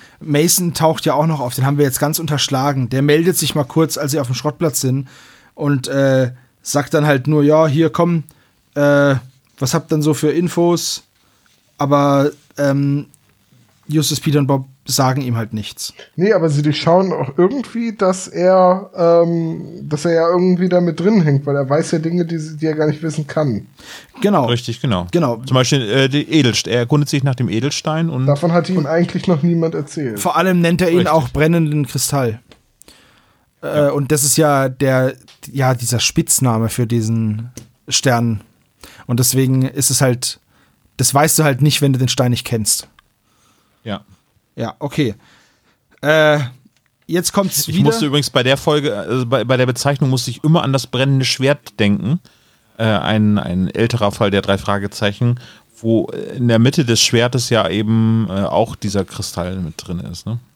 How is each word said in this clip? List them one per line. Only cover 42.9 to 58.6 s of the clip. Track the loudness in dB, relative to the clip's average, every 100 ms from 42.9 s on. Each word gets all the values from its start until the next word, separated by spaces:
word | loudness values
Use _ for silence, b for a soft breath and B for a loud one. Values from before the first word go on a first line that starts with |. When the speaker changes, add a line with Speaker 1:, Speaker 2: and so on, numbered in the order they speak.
| _ _ _ _ _ _ _ _ _
Speaker 3:
Ja. | -10 -10 -12 _ _ _ _ -10
Speaker 1:
Ja, | -10 -8
okay. | -8 -2 -2 -4 b b b b b b _ _
Äh, | 0 2 4 2 -2 -10 _ _ _ _ -6
jetzt | -4 -2
kommt's | -2 -2 -2 -4
Speaker 3:
Ich |
Speaker 1:
wieder. | 0
Speaker 3:
musste | 2 2 0
übrigens | 0 0
bei | 0
der | 2 0
Folge, | 2 0 0 -4
also | -2 -2 0
bei, | 0
bei | 2 2
der | 2
Bezeichnung | 0 0 0 0
musste | 0 -2
ich | -4
immer | 2 2
an | 2
das | -2 -2
brennende | -2 0 2
Schwert | 0 0 0 0 -4 -2
denken. | 0 0 0 -4 b b b b b -4
Äh, |
ein, | -2 0 0 2 2 2
ein | -2 -2 -2
älterer | 0 0 0 -2
Fall | 0 0
der | 0
drei | 0 -2
Fragezeichen, | -2 -4 -4 -4 -4 0 -2 -2 B B B _
wo | 0 0 0
in | -8 -10 -2 2
der | 4
Mitte | 4 2
des | 2 2
Schwertes | 2 2 2 0 0
ja | 0 2
eben, | 0 0 2 2 2 0
äh, | -2
auch | -2 0